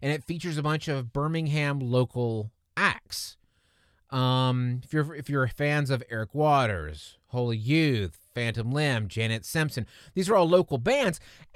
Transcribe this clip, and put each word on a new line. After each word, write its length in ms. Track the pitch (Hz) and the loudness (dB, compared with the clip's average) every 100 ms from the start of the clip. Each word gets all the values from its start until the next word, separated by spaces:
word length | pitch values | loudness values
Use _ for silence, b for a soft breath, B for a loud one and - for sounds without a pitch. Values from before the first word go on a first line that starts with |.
and 100 | 139 | -2
it 120 | 147 | -2
features 340 | 123 170 175 151 | -4 -6 -4 -2
a 60 | |
bunch 240 | 151 156 160 | 0 -2 -2
of 260 | 135 120 | -4 -4
Birmingham 640 | 143 151 165 156 151 143 139 | -4 -2 0 0 0 0 -2
local 720 | 127 123 123 123 117 113 107 - _ - | 0 2 2 0 -2 -2 -6 -12 _ 0
acts. 640 | 190 - - - - - _ _ _ _ _ _ _ | 0 0 -8 -12 -12 -16 _ _ _ _ _ _ _
Um, 720 | 131 127 127 127 127 123 123 | 0 2 2 2 2 0 -2
if 80 | - | -2
you're, 220 | 156 147 151 | -2 -2 -4
if 140 | 139 | -2
you're 180 | 143 127 | 0 0
fans 420 | - 147 147 135 | 0 0 0 0
of 140 | 131 - | -2 -4
Eric 240 | 113 110 | -6 -4
Waters, 840 | 143 151 143 117 92 76 73 - - _ | 0 4 4 2 -2 -6 -10 -16 -20 _
Holy 300 | 123 120 113 | -4 -2 -2
Youth, 600 | 117 160 151 117 92 - _ | 2 2 4 2 -2 -8 _
Phantom 380 | 123 117 107 113 | -4 -4 -2 -2
Limb, 360 | 143 147 117 101 | 0 0 0 -2
Janet 380 | 110 113 113 - | -2 -2 -2 -4
Simpson, 400 | 160 151 - 104 B B | -2 -2 -4 -8 B B
these 160 | 185 185 | -2 4
are 60 | 214 | 4
all 140 | 170 | 6
local 280 | 180 175 135 | 4 4 0
bands, 420 | 131 277 226 156 B B - | 2 2 2 -2 B B -10